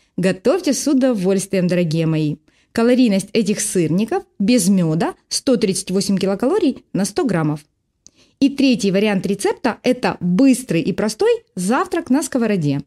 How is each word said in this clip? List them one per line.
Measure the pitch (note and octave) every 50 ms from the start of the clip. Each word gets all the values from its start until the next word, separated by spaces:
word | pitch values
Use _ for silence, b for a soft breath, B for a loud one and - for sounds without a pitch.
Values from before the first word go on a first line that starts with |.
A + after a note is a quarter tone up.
| _ _ -
Готовьте | F#3 F3 F#3+ F#3 F#3 - A#3+ F4 F#4 F4+ D4+
с | A#3+ - - C#4+
удовольствием, | D4+ B3+ C4+ C4 A#3+ G3 F3 F#3+ G3 G3 - - G3 F#3 F3+ E3+
дорогие | F3+ F3+ F3 D#3 D#3 E3 D#3+
мои. | D#3+ D#3+ D#3 D#3 D3 - - _ _ _ _ _ _
Калорийность | - A#3 A3+ B3 C4 B3+ B3+ A3 F#3+ F#3+ F#3 -
этих | - A#3 G3 G3 G3+ -
сырников | - - - F#3 D#3+ D3+ E3 F#3+ A3+ - F4+ G4 - _ _ -
без | G3 G#3 B3 A#3+ E3+ F#3+
мёда — | G3+ F#3 E3+ D#3+ D#3 E3 A#3+ F4 - _ _ -
сто | - - - C#4 B3
тридцать | - A3 F#3+ F#3 - - -
восемь | F3+ G3+ G3 - G3 E3+
килокалорий | G3 F#3+ G3+ F#3+ A#3+ C4+ F#4 A4 F4+ C4+ - - _ _
на | - F3 G3+
сто | - - F4+ D#4
граммов. | A3+ F3 E3 D#3 D3+ D3+ D3+ - _ _ _ _ _ _ _ _ b b b b b b b
И | C4+ C#4
третий | C#4 - C#4 C4 A#3+ - G3 G3
вариант | F3+ G3+ A3 G#3+ G3+ F#3 F#3
рецепта — | F#3 G3+ G3+ - G4+ - - - A#3 - -
это | - E3 - B3 - F3+ - -
быстрый | E3+ F3 F3+ F#3+ C#4 C4+ A#3+ B3 - - E3 E3
и | - -
простой | - - G3+ G#3+ A3 - G4 A#4+ A#4 A4+ _ _ -
завтрак | F#3+ F3+ G3 B3 D#4 F#4+ F#4 F#4+ E4+ E4+ -
на | B3 D4+
сковороде. | - - - B3 A#3 G#3+ G#3 F3+ D3 C#3+ C#3 C#3 -